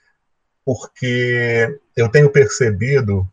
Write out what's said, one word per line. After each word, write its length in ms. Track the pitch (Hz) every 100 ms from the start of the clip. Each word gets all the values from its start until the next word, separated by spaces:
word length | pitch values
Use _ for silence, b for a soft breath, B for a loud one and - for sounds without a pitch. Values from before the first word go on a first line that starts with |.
| _ _ _ _ _ _
Porque 1120 | - 123 - _ 127 123 123 120 120 117 117 147 _ -
eu 120 | 113
tenho 200 | 147 143
percebido 960 | 143 135 - 117 95 120 139 107 98 92